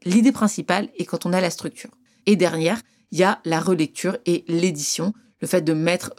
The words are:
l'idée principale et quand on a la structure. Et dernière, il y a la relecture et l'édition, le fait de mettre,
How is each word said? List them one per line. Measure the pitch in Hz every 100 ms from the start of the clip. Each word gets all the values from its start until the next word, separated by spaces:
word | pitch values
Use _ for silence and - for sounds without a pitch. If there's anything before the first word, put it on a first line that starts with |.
l'idée | 180 208 240
principale | 247 214 - 156 180 - -
et | -
quand | 170
on | 175
a | 185
la | 175
structure. | - 160 - - _ _ _ -
Et | 202
dernière, | 175 160 160 226 - _ _
il | 160
y |
a | 185 - 160
la | 160
relecture | 165 180 151 - 180 - -
et | 170 170
l'édition, | 170 180 147 143 - 180 - _ _
le | 160
fait | 185
de | 160
mettre, | 156 165 180 -